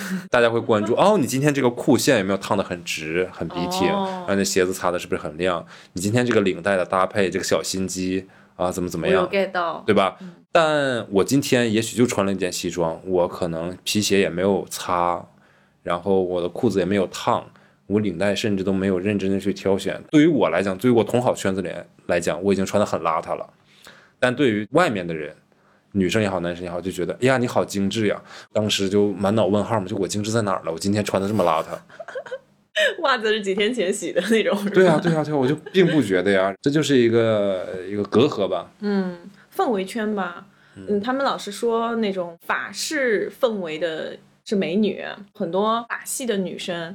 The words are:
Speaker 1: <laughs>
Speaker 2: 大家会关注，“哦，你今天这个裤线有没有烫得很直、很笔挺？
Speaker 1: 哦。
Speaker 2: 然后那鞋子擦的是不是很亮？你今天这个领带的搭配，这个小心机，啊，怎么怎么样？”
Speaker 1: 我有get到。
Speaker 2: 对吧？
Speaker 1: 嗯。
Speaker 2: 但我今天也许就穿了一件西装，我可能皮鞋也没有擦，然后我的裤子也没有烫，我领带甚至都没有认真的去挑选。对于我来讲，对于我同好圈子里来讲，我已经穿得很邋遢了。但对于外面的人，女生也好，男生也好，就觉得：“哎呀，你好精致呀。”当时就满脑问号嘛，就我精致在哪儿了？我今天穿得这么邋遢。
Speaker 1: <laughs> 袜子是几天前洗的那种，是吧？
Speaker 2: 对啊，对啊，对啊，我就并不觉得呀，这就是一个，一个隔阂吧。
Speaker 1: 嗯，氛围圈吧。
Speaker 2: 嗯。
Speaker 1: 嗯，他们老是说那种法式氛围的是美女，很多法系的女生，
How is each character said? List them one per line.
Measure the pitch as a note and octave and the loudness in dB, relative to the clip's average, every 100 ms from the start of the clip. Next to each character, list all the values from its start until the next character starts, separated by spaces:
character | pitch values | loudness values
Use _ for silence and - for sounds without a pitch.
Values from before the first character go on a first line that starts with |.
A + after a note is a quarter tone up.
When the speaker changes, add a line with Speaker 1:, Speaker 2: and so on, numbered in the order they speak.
Speaker 1:
<laughs> | G3 F#3 E3+ | -8 -8 -4
Speaker 2:
大 | B2 | 0
家 | A#2 | 2
会 | A#2 | 2
关 | A2+ G#2+ | 2 0
注 | G#2+ A#2+ | 2 2
，“哦， | F3 G#3+ | 4 4
你 | A#2+ | 2
今 | C3 | 0
天 | D3 | 0
这 | C#3+ | 2
个 | B2 | 0
裤 | A#2+ - A#2 | 0 2 4
线 | - A2 | 4 2
有 | |
没 | F#2+ | 2
有 | G2 | -2
烫 | - G#2 | 0 -2
得 | |
很 | F2+ F2 | -2 -4
直、 | E2+ D#2 D#2 E2 F2+ | -6 -8 -4 -2 -2
很 | - E3 | -4 -8
笔 | F3 F3+ | -4 -4
挺？ | F#3 G3 | 0 0
Speaker 1:
哦。 | G3+ F#3+ F#3 | 0 -2 -6
Speaker 2:
然 | F3+ | -2
后 | |
那 | G2 | 0
鞋 | F#2+ F#2+ | 0 2
子 | F#2 | 0
擦 | F#2 F#2 | 0 -2
的 | F2 | -4
是 | - | -4
不 | |
是 | F2+ | -6
很 | E2+ D2+ | -6 -4
亮？ | F#2 E2+ - - - | -2 -2 -6 -18 -12
你 | F#2 | -6
今 | G2 | -2
天 | A#2+ | 0
这 | B2 | 2
个 | A2 | 2
领 | G2 E2+ | 2 0
带 | F2+ | 0
的 | F#2+ F2 | 0 0
搭 | F#2+ F#2+ | 0 0
配， | G#2+ F#2+ | 0 0
这 | F#2 | 0
个 | |
小 | F2 E2+ | 0 -2
心 | D#2+ F#2+ F#2 | 0 -4 -4
机， | F2+ F#2 F#2 F#2 - - - | -4 -2 -4 -6 -20 -18 -6
啊， | F2+ | -4
怎 | F2+ | -2
么 | F2+ | -4
怎 | E2+ | -2
么 | E3 | 0
样？” | F#3 F3+ | 2 2
Speaker 1:
我 | G3 | 0
有 | |
get | F#3+ | -2
到。 | F#3 E3+ D#3+ - | -2 -4 -6 0
Speaker 2:
对 | |
吧？ | G2 F#2+ - | 2 2 -2
Speaker 1:
嗯。 | F#3 - _ | -16 -18 _
Speaker 2:
但 | E3+ D#3 D3+ C#3 A#2+ G2+ | 2 4 2 0 -2 0
我 | G2 | 0
今 | F#2 C#3 | 4 2
天 | C3+ B2+ A#2 | 2 2 4
也 | G#2+ | 2
许 | A2+ | 0
就 | G2 B2 | 2 2
穿 | - | 2
了 | G2 | 0
一 | |
件 | F#2+ F2+ | 0 -2
西 | - F2+ | -4 -6
装， | F2 E2 E2 | -2 -2 -2
我 | F#2 F2+ F2 | -2 0 0
可 | - F2 | 0 -4
能 | D#2+ E2+ F#2 | -4 -6 -8
皮 | - G#2+ | -4 -2
鞋 | G2 G2 | 2 2
也 | F2+ | 2
没 | E2 | 2
有 | G2 F#2+ - | 0 0 -2
擦， | - - F2+ F2 F2 - _ _ _ _ _ | -8 -2 0 0 0 -6 _ _ _ _ _
然 | F2 F2 | -6 -4
后 | F#2 F#2+ | 0 2
我 | F2+ F2+ | 2 -2
的 | F2 | -4
裤 | - A#2 | 0 0
子 | F#2+ | 2
也 | F2+ | 0
没 | G2+ | 0
有 | F2 | 0
烫， | - - G#2 - - _ _ - | -2 0 0 -2 -18 _ _ -2
我 | G2+ | -2
领 | G#2 E2+ | 0 -2
带 | G2+ | 0
甚 | G2 A2+ G2 | 0 0 -2
至 | |
都 | F#2 | 0
没 | F#2+ G2 | 0 0
有 | F#2 | 0
认 | F#2+ G#2 | 0 0
真 | F#2+ | 0
的 | G2 | 0
去 | G2 | -2
挑 | F#2+ F#2+ G2 | -2 0 0
选。 | G2 - - | 0 -6 0
对 | D#3 | 4
于 | D#3 | 6
我 | C#3 E2+ | 4 2
来 | E2+ | 2
讲， | G2 F#2 | 0 0
对 | B2 | 2
于 | |
我 | A#2 | 4
同 | G2+ B2 | 4 2
好 | B2 | 2
圈 | F2 G2+ | 0 0
子 | F#2+ | -2
里 | F2 - - _ - | -4 -8 -12 _ -2
来 | F2 | 0
讲， | F2 E2+ | 0 -2
我 | F#2+ | 2
已 | F#2+ | 2
经 | |
穿 | F#2+ G2+ | 2 2
得 | G#2 | 2
很 | F2+ | 0
邋 | E2 D#2+ | 0 -2
遢 | F2+ | -2
了。 | D#2+ - _ _ _ - - _ - | -6 -8 _ _ _ -20 -20 _ -2
但 | B2+ | 0
对 | B2 C#3 | 2 2
于 | G#2 G#2+ | 2 0
外 | C#3+ F3 | 2 2
面 | G#2 F2 | 0 -4
的 | |
人， | D#2+ D2 - _ _ _ _ _ | -6 -8 -12 _ _ _ _ _
女 | G2 F2+ | 0 2
生 | A2 | 2
也 | G#2 | 0
好， | F#2+ | 0
男 | E2+ E2+ | -4 -6
生 | |
也 | F2+ | -8
好， | F2 | -8
就 | F2+ | -6
觉 | F2 | -4
得 | E2+ E2+ | -4 0
：“哎 | B2+ | 2
呀， | C3 | 2
你 | A#2+ | 2
好 | D#3 | 0
精 | C#3 G2+ G2 | -2 0 -2
致 | G#2+ G#2 | 0 0
呀。” | - - - - | -2 -8 -20 -6
当 | A2 G#2+ | -2 0
时 | G2+ G2 | 0 2
就 | G2+ G#2 | 2 2
满 | F#2 G2 | 2 0
脑 | A2 | 2
问 | F#2 G#2 | 2 2
号 | G2 A2+ | 0 -2
嘛， | F#2 | -2
就 | G2+ | -4
我 | F2 | -4
精 | G2 | -4
致 | G#2 | -2
在 | A2+ | 0
哪 | G#2 | 0
儿 | F#2 | -2
了？ | D#2+ | -4
我 | E2 | -4
今 | G2+ | -2
天 | G#2 | 0
穿 | G#2 G2 | 0 -2
得 | G2 | 0
这 | |
么 | G#2+ | 0
邋 | F2 D#2+ | 2 2
遢。 | E2 E2+ - - - B4+ - C5 | -2 -8 -14 -20 -14 -14 -12 -14
Speaker 1:
<laughs> | _ _ _ - D5+ F#4+ | _ _ _ 0 0 0
袜 | D#4 B3+ | 0 0
子 | G#3+ | 0
是 | A3 | 0
几 | G3 | 0
天 | F#3+ G#3 | 0 0
前 | B3 F3+ | 0 -2
洗 | G#3 E3 | -2 -2
的 | - F#3 | -2 2
那 | A3+ | 2
种， | E3+ G3+ | 2 0
是 | |
吧？ | G3+ | 2
Speaker 2:
对 | F3+ F#3 | 4 6
啊， | D#3 | 6
对 | E3+ | 2
啊， | D#3+ | 0
对 | D3 | 0
啊， | D3+ | 0
我 | C3 | 0
就 | D3+ - | 0 -2
并 | F#3 E3+ | 4 4
不 | E3 | 4
觉 | A2 F2+ | 4 2
得 | F#2 | 4
呀， | G2 F#2+ F#2+ | 4 2 0
这 | C#3+ | 0
就 | D3 | 0
是 | C3+ C3+ | 4 4
一 | A#2 | 6
个， | A2+ A#2 G#2+ G2+ F#2+ F2+ F#2 F#2 | 4 4 2 2 0 -4 -8 -6
一 | |
个 | G#2 | -4
隔 | G2 G#2+ | 0 4
阂 | C#3+ A#2 F#2+ | 4 2 -2
吧。 | F2+ F2+ - | -2 -6 -8
Speaker 1:
嗯， | G#3 G3+ F#3 F3 F#3 - - | -2 -2 -2 -6 -16 -20 -16
氛 | - F4+ | -4 -2
围 | G3+ | -2
圈 | F#3 A#3 G#3+ | -4 -4 -4
吧。 | G#3 F3+ F3 - _ _ - | -4 -6 -8 -18 _ _ -14
Speaker 2:
嗯。 | F#3+ | -4
Speaker 1:
嗯， | G3+ | -2
他 | A3 | -2
们 | C4 | -2
老 | C4+ F3+ | -2 -4
是 | G#3 | -8
说 | G3+ A#3 A3+ A#3 A#3 | -4 -2 0 -2 -2
那 | G#3+ | -2
种 | F#3 F3 E3+ | -2 -6 -10
法 | - G3 A#2+ | -4 -4 -4
式 | G3+ - D#4 B3+ G3+ - - | -8 -6 -2 0 0 -2 -2
氛 | B3 G#3+ | -2 -2
围 | E3+ D#3 | -6 -4
的 | E3+ D#3 - - - _ | -4 -4 -8 -12 -20 _
是 | - | -6
美 | G3+ D#3 F#3 | -4 0 0
女， | G#3+ - D2 - G3+ | 0 -2 -10 -12 -16
很 | - F3 | -8 -4
多 | F3+ G#3+ A3+ A#3+ | -2 0 -2 -4
法 | G3 | -10
系 | - - B3+ | -8 -8 -4
的 | G3+ | -2
女 | F3 - | -2 -6
生， | - E3+ E3 | -8 -6 -8